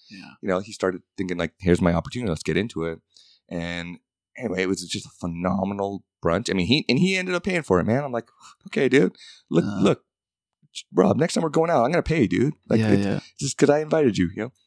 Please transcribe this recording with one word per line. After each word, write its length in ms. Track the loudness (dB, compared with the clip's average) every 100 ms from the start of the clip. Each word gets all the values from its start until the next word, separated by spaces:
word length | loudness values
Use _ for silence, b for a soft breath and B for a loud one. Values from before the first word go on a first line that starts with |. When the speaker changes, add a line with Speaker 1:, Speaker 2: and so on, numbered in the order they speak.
| B
Speaker 1:
Yeah. 220 | -20 -20 B
Speaker 2:
you 60 | -4
know, 80 | -4
he 120 | -4
started 280 | -4 -4 -4 _ -8
thinking, 220 | -6 -4
like, 160 | -6 -2
"Here's 220 | 2 4
my 140 | 4
opportunity. 340 | 0 -4 -6 -6
Let's 140 | -4
get 160 | -2 -2
into 260 | -2 -6
it." 160 | -8 -8 _ b b b -12
And 500 | -8 -6 -8 -10 -14 _ _ _ -12
anyway, 260 | -6 -2
it 60 | -2
was 180 | -2 -4
just 200 | -10 -10
a 40 | -12
phenomenal 840 | -10 -4 -2 -2 -2 -4 -6 -8 _ _
brunch. 280 | -2 0 0
I 20 |
mean, 140 | 0 2
he, 180 | 0 2
and 120 | 2
he 180 | 2 0
ended 180 | -2
up 80 | -4
paying 180 | -2 -2
for 180 | 2 2
it, 40 |
man. 200 | 2 -2
I'm 80 | -2
like, 160 | -8 -10 _ B B -8
"Okay, 240 | -2 4
dude. 260 | 4 4 0 B B B
Look, 140 | -2
Speaker 1:
Uh. 160 | 0 0
Speaker 2:
look, 240 | 0 0 _ _ _ _ _ _ _ -18 -4
Rob, 240 | 2 4 2
next 160 | 0
time 80 | 0
we're 60 | 0
going 220 | 0 2
out, 140 | 2 2
I'm 40 |
gonna 120 | 0
pay 180 | 0 2
you, 60 | 2
dude. 260 | 2 0 -2 0
Like, 120 | 2
Speaker 1:
Yeah, 100 | 4
Speaker 2:
it, 80 | 4
Speaker 1:
yeah. 200 | 2 -2 -8 -10
Speaker 2:
just 160 | -6 2
'cause 140 | 4
I 100 | 4
invited 380 | 2 2 2 2
you, 100 | -2 -2
you 60 |
know?" 100 | -10 _